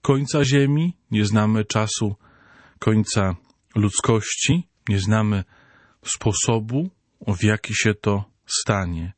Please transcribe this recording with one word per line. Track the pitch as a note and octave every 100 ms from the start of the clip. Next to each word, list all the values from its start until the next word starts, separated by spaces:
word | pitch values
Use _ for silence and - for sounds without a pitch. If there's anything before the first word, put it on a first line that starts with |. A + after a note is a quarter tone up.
końca | - C#3 C#3+ D3+
ziemi, | C#3 C#3 C#3 D3 E3+ - _
nie | G#2+
znamy | G#2 G#2+ G#2+ A2
czasu | G#2 A2 G#2+ - G#2+ G2+ _ _ _ - - _
końca | - A2 G#2 A2 F#2+ F2 _ _ _
ludzkości, | A2 G#2 - - A2 - - - E3 - _ -
nie | G2+
znamy | F#2+ A2 G#2+ G2+ - _ _ _ _ _
sposobu, | - - A2 G2+ - A2+ A2 C3 F#3 _ _ _ -
w | F#2
jaki | G#2+ G#2+ -
się | G#2 A2
to | G#2 G#2+ G2+ G2+ _
stanie. | - - - G#2 F2+ E2 E2+